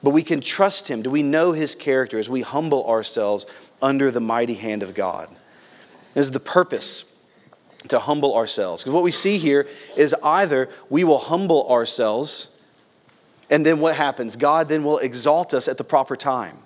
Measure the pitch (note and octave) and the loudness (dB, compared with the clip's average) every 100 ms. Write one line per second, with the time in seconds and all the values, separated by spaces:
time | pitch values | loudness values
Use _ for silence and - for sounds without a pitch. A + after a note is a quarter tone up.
0 | C#3 D3+ D#3 D#3+ C3 - G3 G3 - B2 | 4 2 2 -2 -2 0 2 0 -6 -6
1 | A#2 C#3+ C#3+ D#3 F3 D#3+ D3+ - - C3 | -2 -2 0 2 2 0 -4 -4 -2 0
2 | B2 A2 G#2+ C3 A#2 C#3+ D#3+ C#3+ - A2+ | 0 -4 -4 -4 -4 -4 0 -2 0 -2
3 | G#2+ - G#2 G#2 - - - _ C3+ C#3 | -2 -2 -2 -2 -6 -20 -20 _ 0 2
4 | C#3 A#2+ A2+ A#2 A#2+ G#2+ A2 G#2+ G2 G2 | 2 0 -2 -2 -2 -4 -6 -6 -6 -4
5 | F#2+ E2+ E2 F2 _ - - - - - | -4 -6 -12 -18 _ -20 -20 -20 -20 -20
6 | - C3 C#3 C3 - F3+ F3+ A#2 - - | -8 -2 -2 -2 0 0 0 -4 -6 -10
7 | - _ _ _ _ _ _ _ - B2 | -14 _ _ _ _ _ _ _ -2 -2
8 | C3 D3 C#3+ A#2 A2 - F#2 E2 C3 D#3 | 0 0 2 0 -2 -2 -4 -4 -2 0
9 | F3+ - G3 G#3 D#3+ C#3+ C#3+ - - - | 2 2 0 2 2 2 0 -8 -12 2
10 | D3 D#3 D3+ E3 G3 C3+ C3 - - C#3 | 2 4 2 2 2 0 -2 -6 -2 0
11 | F3+ C#3 - E3 G3 D#3 - B2 A#2 - | 4 4 2 -2 2 2 4 2 2 0
12 | A2 A2 D3 - - _ _ _ _ _ | 0 0 -4 -6 -10 _ _ _ _ _
13 | _ _ _ _ _ D3 D#3 D#3+ D#3+ D3+ | _ _ _ _ _ 2 4 4 2 0
14 | C#3+ C3 A#2 A2+ C#3+ D#3 D#3 D#3 D3 D3 | -2 -2 -8 -2 2 2 0 0 0 0
15 | C3 A#2+ C#3+ D#3 F3 C3+ - C3 B2 D3 | -2 -2 0 0 0 -2 -2 -6 0 0
16 | C3 C3 C#3 B2+ F#2+ - | 0 -4 -2 -2 -4 -12